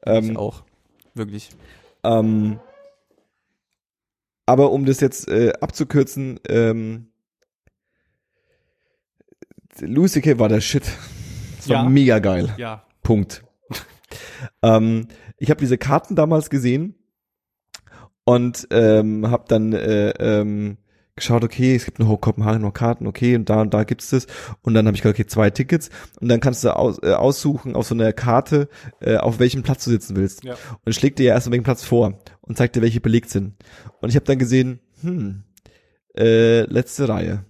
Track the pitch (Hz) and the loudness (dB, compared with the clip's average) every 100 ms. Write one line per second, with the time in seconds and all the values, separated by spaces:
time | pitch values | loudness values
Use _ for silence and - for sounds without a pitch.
0 | - 110 110 110 104 - _ _ _ _ | 0 0 0 -6 -8 -10 _ _ _ _
1 | _ - 104 104 - _ - - _ _ | _ -14 -12 -12 -20 _ -20 -20 _ _
2 | 117 113 110 110 107 107 - - - _ | 0 2 2 0 -2 -4 -14 -20 -20 _
3 | _ _ _ _ _ _ _ _ _ _ | _ _ _ _ _ _ _ _ _ _
4 | _ _ _ _ - 127 139 135 135 135 | _ _ _ _ 0 4 4 2 0 0
5 | 135 - - 107 117 - 147 - 139 147 | 0 -2 -4 0 2 0 -6 -6 -2 0
6 | 139 - 135 123 - 113 113 113 110 113 | 0 -4 -10 -12 -4 0 0 -2 -6 -12
7 | 117 _ _ _ _ _ _ _ _ _ | -16 _ _ _ _ _ _ _ _ _
8 | _ _ _ _ _ _ _ _ _ _ | _ _ _ _ _ _ _ _ _ _
9 | _ _ _ _ - _ _ - 80 123 | _ _ _ _ -20 _ _ -14 -4 2
10 | 185 156 143 123 110 110 104 143 - - | 2 2 2 2 4 2 0 -4 -4 -12
11 | - - - - - - - 139 123 139 | -16 -18 -16 -14 -16 -16 -2 0 4 4
12 | 135 110 101 92 90 107 120 110 _ _ | 4 4 2 -2 -4 -6 -12 -14 _ _
13 | - 110 98 - _ _ _ - - _ | 0 0 0 -8 _ _ _ -16 -16 _
14 | _ - - - 127 _ 117 110 113 113 | _ -20 -20 -18 -18 _ 2 4 2 -2
15 | 117 - - - - 151 135 123 - 160 | -6 -16 -20 -10 -2 0 0 -2 0 -2
16 | - 170 156 160 151 143 123 127 175 - | -2 0 2 2 0 -2 0 -2 -4 -10
17 | _ _ _ _ _ _ _ - _ - | _ _ _ _ _ _ _ -20 _ -20
18 | - _ - 123 123 120 - 110 110 107 | -20 _ 0 2 2 -4 -2 2 4 4
19 | 107 107 110 120 - 113 110 110 - 107 | 2 -2 -2 -4 0 0 0 -2 -2 0
20 | 104 - 113 107 104 104 104 104 _ _ | 0 -2 -2 0 -2 -4 -6 -10 _ _
21 | _ - - 117 113 - 127 127 - - | _ -14 0 0 0 0 0 0 -2 -2
22 | 110 107 - 107 107 110 107 - 117 117 | 0 2 -2 4 4 4 -2 -2 -2 -2
23 | 107 98 120 120 110 107 107 107 107 120 | -6 -2 2 2 2 2 2 0 0 -4
24 | - 135 - - - 110 - 110 110 101 | -2 -2 -2 -16 -16 -8 0 2 2 2
25 | 113 107 104 - 104 - 135 170 - - | 0 0 0 2 2 2 0 0 -2 -18
26 | - - 120 120 135 123 120 - 123 - | -20 -8 0 2 2 0 0 2 0 0
27 | - - 131 139 151 143 131 - 117 117 | 0 2 2 0 -2 -4 -4 -6 -4 0
28 | 110 107 123 120 135 151 143 - 135 _ | 0 0 0 0 2 0 -2 -8 -20 _
29 | - 110 - 113 123 - - 135 - 117 | 0 0 0 2 0 0 -4 -4 0 -2
30 | - 98 95 - 127 123 - 117 - 110 | -2 -4 -4 -4 -18 -18 -18 -10 -6 0
31 | 139 139 131 120 123 120 120 123 - 120 | -2 2 2 2 0 -2 -2 -4 0 2
32 | 110 98 - _ _ 110 120 123 113 117 | 2 -2 -18 _ _ -2 0 2 0 0
33 | - 117 - 104 98 - _ - - _ | 0 0 0 -6 -6 -12 _ -20 -20 _
34 | - 127 - 135 127 131 127 123 _ _ | -2 -2 0 -2 2 2 0 -4 _ _
35 | 165 180 104 95 101 _ - _ _ _ | -8 -6 -8 -10 -16 _ -20 _ _ _
36 | _ - 113 113 113 117 110 - 123 - | _ 0 2 4 4 4 2 -2 -4 -4
37 | 139 107 110 107 98 | -4 -2 -4 -6 -10